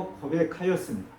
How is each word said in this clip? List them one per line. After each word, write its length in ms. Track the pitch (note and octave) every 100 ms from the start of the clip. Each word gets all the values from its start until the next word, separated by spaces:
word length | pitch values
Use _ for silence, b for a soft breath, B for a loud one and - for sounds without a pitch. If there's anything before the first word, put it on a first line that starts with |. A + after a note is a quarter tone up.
| F3 -
고백하였습니다. 880 | C#3+ E3 D#3+ - F3+ F3 - G#2 -